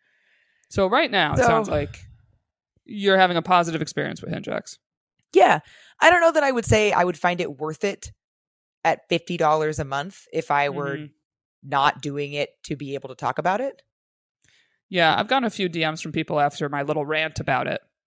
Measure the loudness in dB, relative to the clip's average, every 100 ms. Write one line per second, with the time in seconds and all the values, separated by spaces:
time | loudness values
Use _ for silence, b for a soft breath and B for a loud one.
0 | _ _ _ _ _ _ _ 0 2 2
1 | 2 2 2 4 4 4 2 -2 -4 -10
2 | -20 -20 _ _ _ _ _ _ -16 -4
3 | 2 6 4 2 2 2 2 -2 -6 -6
4 | -6 -8 -8 -8 -6 -8 -8 -16 _ _
5 | _ _ _ 6 6 4 b b b 2
6 | 4 6 4 4 0 0 2 2 2 2
7 | 0 0 -2 -2 -4 -6 -10 -4 -6 -6
8 | -12 -20 _ _ _ _ _ _ -2 -2
9 | 0 -4 -2 0 2 2 0 -2 -4 -6
10 | -6 -12 -10 -6 -2 0 0 -2 -6 -8
11 | -12 _ _ _ _ _ -4 0 2 0
12 | -6 -8 -6 -6 -8 _ -12 -10 -8 -10
13 | -10 -8 -6 -2 -2 -2 -4 -10 _ _
14 | _ _ _ _ _ _ _ _ -6 0
15 | 2 2 0 0 0 -2 -4 -2 -4 -4
16 | -6 -6 -2 0 0 -2 -6 -4 -4 -4
17 | -2 -2 -4 -4 -2 -2 -2 -6 _ _